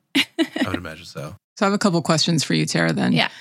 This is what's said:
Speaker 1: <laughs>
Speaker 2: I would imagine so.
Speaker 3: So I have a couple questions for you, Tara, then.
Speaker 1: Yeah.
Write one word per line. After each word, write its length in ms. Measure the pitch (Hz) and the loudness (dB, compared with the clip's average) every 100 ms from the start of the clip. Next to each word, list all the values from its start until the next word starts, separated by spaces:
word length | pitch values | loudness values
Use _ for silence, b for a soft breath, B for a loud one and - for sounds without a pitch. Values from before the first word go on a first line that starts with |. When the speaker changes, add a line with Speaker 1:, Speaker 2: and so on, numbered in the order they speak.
| _ | _
Speaker 1:
<laughs> 80 | - | -2
Speaker 2:
I 520 | - - 302 - - | -2 -2 -4 -2 -4
would 80 | - | -4
imagine 300 | 85 80 85 | -8 -14 -14
so. 300 | - 76 104 _ - | -12 -12 -14 _ -2
Speaker 3:
So 80 | 196 | 0
I 20 | |
have 60 | |
a 40 | 202 | 2
couple 240 | 208 170 | 2 2
questions 420 | - 160 - 156 | 2 2 2 0
for 100 | - | 2
you, 120 | 160 156 | 0 0
Tara, 260 | 160 165 | 0 2
then. 220 | - - | 2 2
Speaker 1:
Yeah. 160 | 160 - B | 2 0 B